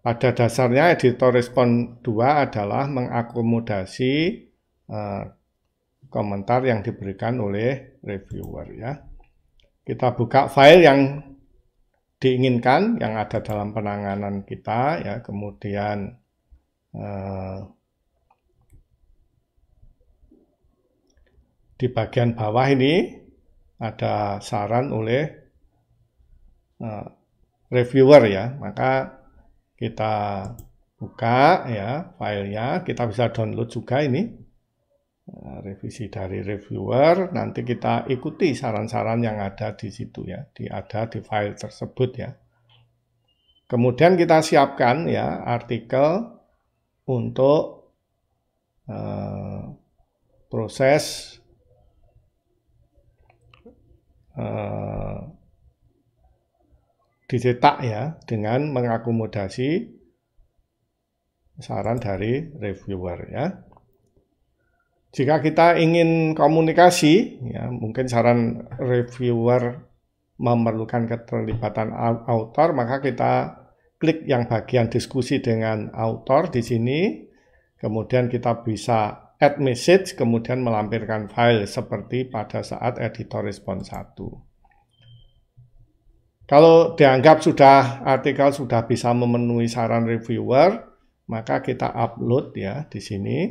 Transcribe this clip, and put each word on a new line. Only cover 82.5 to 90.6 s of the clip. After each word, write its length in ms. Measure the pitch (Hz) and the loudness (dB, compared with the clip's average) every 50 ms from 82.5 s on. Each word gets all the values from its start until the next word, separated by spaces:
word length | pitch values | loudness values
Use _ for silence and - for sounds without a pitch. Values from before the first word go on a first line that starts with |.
| - 117 101 | -6 -8 -8
saat 400 | - - - - 117 120 - 123 | -8 -8 -4 -4 -4 -4 -4 -6
editor 400 | 113 - - 110 - - 113 104 | -6 -6 -8 -14 -8 -8 -6 -6
respon 400 | 104 101 - - - 95 95 98 | -6 -8 -10 -8 -8 -8 -8 -8
satu. 480 | - - 95 95 - _ - 95 90 87 - - _ _ _ _ _ _ _ _ _ _ _ _ 117 117 117 - _ _ _ _ _ _ - - _ _ - - _ _ _ _ _ _ _ _ _ _ _ - | -12 -12 -14 -14 -16 _ -14 -14 -14 -14 -16 -20 _ _ _ _ _ _ _ _ _ _ _ _ -20 -20 -20 -20 _ _ _ _ _ _ -20 -20 _ _ -20 -20 _ _ _ _ _ _ _ _ _ _ _ -6
Kalau 480 | - 139 143 160 165 165 165 170 - - | 4 6 8 10 10 10 8 6 4 4
dianggap 480 | - 151 135 131 131 127 156 160 156 - | 6 6 6 6 8 8 8 8 8 6
sudah, 640 | 170 151 - 139 135 139 139 127 123 - - - | 0 6 8 10 10 10 10 8 4 -2 -6 0
artikel 480 | 139 135 131 131 147 135 139 139 139 139 | 0 0 2 2 -2 0 4 2 2 2
sudah 320 | 143 139 117 123 117 110 | 0 -4 -2 0 -2 0
bisa 240 | - 123 117 - 120 | 0 -2 0 2 0
memenuhi 560 | 120 120 123 120 120 120 120 120 120 117 117 | 0 2 2 0 0 0 0 0 0 0 0
saran 400 | 117 117 120 117 113 117 117 117 | 0 0 -2 -2 0 0 0 0
reviewer, 800 | 113 117 113 113 - 120 107 107 107 120 135 | 0 -2 -4 -2 -4 -4 -4 -2 2 4 6